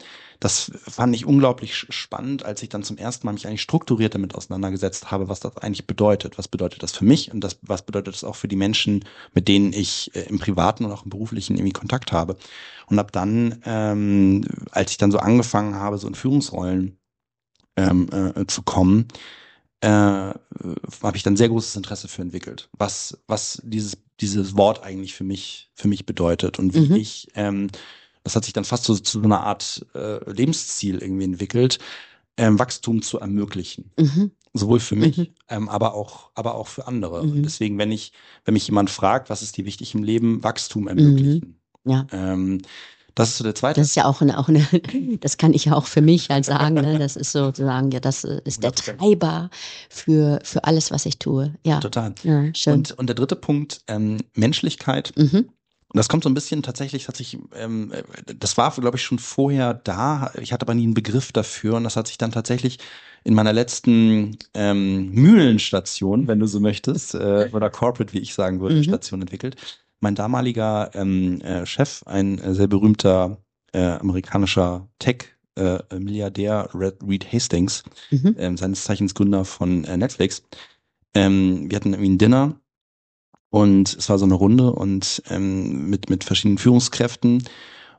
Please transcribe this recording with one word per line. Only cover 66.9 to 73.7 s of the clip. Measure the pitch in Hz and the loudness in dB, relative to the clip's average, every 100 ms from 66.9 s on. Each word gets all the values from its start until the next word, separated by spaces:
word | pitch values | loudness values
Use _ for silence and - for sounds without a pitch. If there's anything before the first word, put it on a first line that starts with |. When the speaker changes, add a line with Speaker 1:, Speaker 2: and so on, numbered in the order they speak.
| 151 - | -4 -4
Speaker 1:
äh, | - 101 101 104 | -4 0 2 2
oder | 107 107 | 0 -2
Corporate, | - 120 120 107 | 0 -2 0 -4
wie | 98 | -6
ich | 113 | -6
sagen | - 92 95 | -4 -2 -2
würde, | 95 156 | 2 2
Speaker 2:
Mhm. | |
Speaker 1:
Station | 147 196 - 95 | 2 0 -4 -8
entwickelt. | 92 95 131 - - - _ _ | -8 -8 -10 -10 -16 -20 _ _
Mein | 104 | -2
damaliger, | 101 104 127 127 120 110 107 104 | 0 0 0 -2 -2 -2 -2 -4
ähm, | 98 98 92 92 90 | -4 0 0 0 -2
äh, | - 90 87 | -4 -6 -4
Chef, | - 139 - - | -2 -2 -4 -6
ein, | 98 98 98 | -2 0 -2
äh, | 95 | -2
sehr | 92 101 | 2 2
berühmter, | 101 107 104 98 92 92 104 _ _ _ | 4 4 4 4 4 2 -4 _ _ _